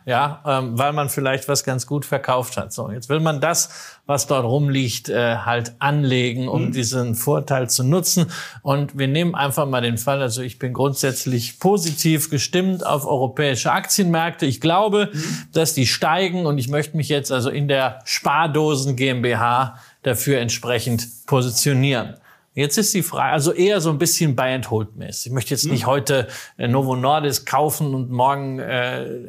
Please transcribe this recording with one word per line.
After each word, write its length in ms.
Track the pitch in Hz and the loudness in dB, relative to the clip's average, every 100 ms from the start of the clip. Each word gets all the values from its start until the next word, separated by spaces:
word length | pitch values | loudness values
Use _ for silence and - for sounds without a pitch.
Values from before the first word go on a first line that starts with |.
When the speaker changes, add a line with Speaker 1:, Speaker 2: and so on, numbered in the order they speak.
Speaker 1:
ja, 380 | 127 123 147 151 147 | -2 0 0 -2 -2
ähm, 320 | 135 127 117 | 0 0 0
weil 140 | 143 | 0
man 160 | 151 139 | 0 -2
vielleicht 380 | - 135 135 - | -2 0 0 0
was 160 | 143 | -2
ganz 220 | - 127 - | 0 -4 -2
gut 200 | 147 - | -4 -2
verkauft 520 | 139 135 127 120 - | -2 0 0 -2 -6
hat. 160 | - | -8
So, 160 | - 117 | -8 -8
jetzt 180 | 117 - | -8 -2
will 120 | 151 | 0
man 200 | 160 143 | 0 2
das, 300 | 156 170 - - - - - | 0 0 -2 -8 -18 -10 -2
was 180 | 143 - | -2 2
dort 200 | 135 117 | 0 2
rumliegt, 640 | 139 143 135 127 - - | 2 2 2 0 -2 -2
äh, 280 | 113 120 110 | 0 2 0
halt 380 | 117 120 117 - | 0 -2 -2 -2
anlegen, 720 | 139 147 135 127 123 120 127 | 0 2 2 2 2 -2 -2
um 180 | - 127 | 0 0
Speaker 2:
Mhm. 60 | |
Speaker 1:
diesen 420 | 131 117 127 123 | 0 0 0 -2
Vorteil 560 | 113 143 147 147 135 123 | -2 0 0 0 0 0
zu 140 | - | 0
nutzen. 480 | 127 175 170 175 170 - - - | 2 2 2 2 0 -2 -12 -6
Und 340 | - 139 143 139 | -2 0 -2 -2
wir 100 | 135 | 0
nehmen 280 | 151 175 - | 2 0 0
einfach 320 | 143 160 139 | 0 0 0
mal 140 | 127 | 0
den 180 | 117 117 | 0 0
Fall, 240 | 139 139 | 0 0
also 180 | 127 117 | 0 -2
ich 160 | 127 - | -6 -6
bin 160 | 127 | -6
grundsätzlich 840 | 120 139 135 139 - 131 123 117 - | 0 0 2 -2 -2 -2 -2 -4 0
positiv 720 | 185 208 165 143 165 156 - | 2 2 0 0 2 2 0
gestimmt 520 | 143 - 180 190 185 | -2 0 0 0 0
auf 220 | - 147 151 | -2 -2 0
europäische 680 | 147 - - 143 120 - | 0 0 0 0 0 0
Aktienmärkte. 760 | 175 - - 175 165 170 - 143 | 0 0 2 2 2 0 0 -2
Ich 120 | 113 | 2
glaube, 520 | 156 180 214 208 208 | 2 4 4 2 0
Speaker 2:
Mhm. 60 | 151 156 - - | -2 -6 -8 -2
Speaker 1:
dass 240 | 160 160 139 | 0 2 2
die 100 | 120 | 0
steigen 640 | - 170 175 190 180 160 | 2 2 2 0 0 0
und 100 | 143 | 0
ich 100 | 123 | 0
möchte 300 | 147 147 156 | -2 -2 -2
mich 120 | 147 | 0
jetzt 220 | 143 - | -2 0
also 200 | 131 127 | 0 0
in 160 | 143 143 | 0 0
der 320 | 135 117 - - | 2 0 -4 -6
Spardosen 880 | - 165 143 165 147 156 135 135 123 | -2 0 2 2 2 2 2 0 0
G 140 | 135 | 0
M 120 | 123 | 2
B 160 | 123 110 | 0 2
H 380 | 117 123 123 - - _ | 2 2 0 -6 -20 _
dafür 380 | 135 123 143 135 | -2 0 2 0
entsprechend 680 | 117 - 120 117 123 117 - - - | 0 -4 -2 -2 0 -2 -4 -12 0
positionieren. 880 | 135 123 110 147 127 139 123 101 - - - _ 135 | 0 2 0 2 2 2 0 -2 -10 -20 -20 _ -4
Jetzt 220 | 147 233 | -2 0
ist 160 | 202 | 0
die 80 | 190 | 0
Frage, 320 | - 139 131 | -2 -2 0
also 180 | 151 151 | 2 2
eher 300 | 175 190 202 | 2 2 2
so 80 | 160 | 2
ein 80 | 143 | 2
bisschen 380 | 170 - 160 120 | 0 2 2 2
Buy 180 | 131 | 0
and 160 | 131 - | -2 -2
Hold 260 | 110 104 - | -2 -2 -8
mäßig. 300 | 98 - 117 | -10 -10 -6
Ich 60 | |
möchte 240 | 131 - 131 | -6 -2 -2
jetzt 100 | 151 | 0
Speaker 2:
Mhm. 60 | |
Speaker 1:
nicht 160 | 135 127 | 0 2
heute, 400 | 139 110 135 117 - - - | 2 2 0 0 -8 -14 -4
äh, 80 | 120 | 0
Novo 280 | 135 131 127 | 2 0 0
Nordisk 520 | 131 156 147 123 - | 2 2 2 -2 0
kaufen 480 | 135 151 - 147 135 | 0 2 0 -2 -2
und 160 | 123 | -2
morgen, 480 | 123 131 139 135 131 | 2 2 2 -4 -6
äh, 640 | 117 127 123 127 123 123 | -4 -2 -2 -4 -6 -10